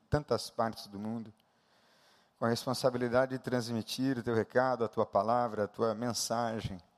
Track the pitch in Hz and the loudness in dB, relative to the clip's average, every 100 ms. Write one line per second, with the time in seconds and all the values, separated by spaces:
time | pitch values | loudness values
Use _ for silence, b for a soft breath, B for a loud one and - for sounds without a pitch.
0 | - 151 147 117 - - 113 113 104 98 | -2 -2 0 -2 -2 -2 -2 -2 -12 -10
1 | 107 117 110 - b b b b b b | -8 -8 -10 -16 b b b b b b
2 | b b b b 117 117 - 123 135 123 | b b b b 0 2 -2 0 2 2
3 | 123 120 131 131 127 123 113 117 104 - | 2 2 2 -2 -2 -2 0 -4 -4 -2
4 | 131 127 117 113 101 123 131 123 110 - | -2 0 0 0 2 2 2 2 -2 0
5 | 104 101 107 123 120 107 104 - 113 107 | 2 2 4 2 2 0 -4 0 -2 0
6 | 123 110 - 113 117 113 - 92 - | -4 -4 -2 -2 -2 -2 -6 -10 -14